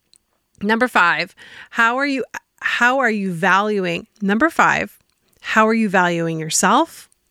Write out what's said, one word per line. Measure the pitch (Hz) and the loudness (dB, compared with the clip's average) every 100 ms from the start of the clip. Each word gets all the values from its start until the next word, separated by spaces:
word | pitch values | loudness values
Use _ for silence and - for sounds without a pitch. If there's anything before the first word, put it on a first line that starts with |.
| _ _ _ _ _ - | _ _ _ _ _ -8
Number | 202 220 233 | -4 -2 0
five, | 220 175 156 175 - - - - | 2 2 0 -4 -10 -20 -20 -10
how | - 233 254 | 0 0 0
are | 285 | -2
you, | 269 - - _ - | -4 -6 -12 _ -10
how | - - 240 269 | -6 0 0 2
are | 240 | 0
you | 214 190 | -2 -4
valuing, | 170 175 185 214 208 185 170 - - | -2 2 2 2 -2 -4 -6 -10 -6
number | 196 214 320 | 0 2 2
five, | - 170 147 196 _ _ _ _ _ | 2 2 0 -4 _ _ _ _ _
how | - 220 220 | -2 2 2
are | |
you | 226 220 | 2 0
valuing | 185 175 170 165 160 | 2 0 0 -4 -4
yourself | 156 - 190 240 330 - - _ _ | -4 0 2 2 0 -6 -20 _ _